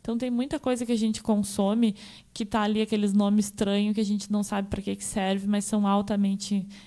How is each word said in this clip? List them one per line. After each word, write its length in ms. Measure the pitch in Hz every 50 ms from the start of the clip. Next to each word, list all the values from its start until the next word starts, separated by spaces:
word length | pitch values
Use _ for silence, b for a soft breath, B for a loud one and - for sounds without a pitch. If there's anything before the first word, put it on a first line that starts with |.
| B
Então, 160 | - 233 233
tem 120 | 254 254
muita 280 | 240 233 254 294 - 294
coisa 240 | - 254 254 233 247
que 80 | 226 240
a 60 | 220
gente 240 | 220 220 220 - -
consome 720 | - 214 208 202 - - - 196 196 214 233 233 220 202 B B B B B B B -
que 100 | - 233
tá 160 | 202 - 220
ali 220 | 208 208 214 214 220
aqueles 320 | 214 226 214 208 202 196
nomes 320 | 208 202 202 202 214 208
estranhos 480 | 202 - - 214 196 202 202 208 214 214
que 80 | 220 220
a 20 |
gente 260 | 196 208 202 - -
não 120 | 208 208 208
sabe 260 | - 208 202 202 202
pra 140 | 202 196 196
que 120 | 196 196
que 100 | 202 -
serve, 440 | - - 214 190 190 196 196 196 202
mas 160 | 208 208 202
são 220 | - 220 214 202
altamente 840 | 196 196 202 208 208 214 202 202 196 196 196 - - 202 196 185 - B B B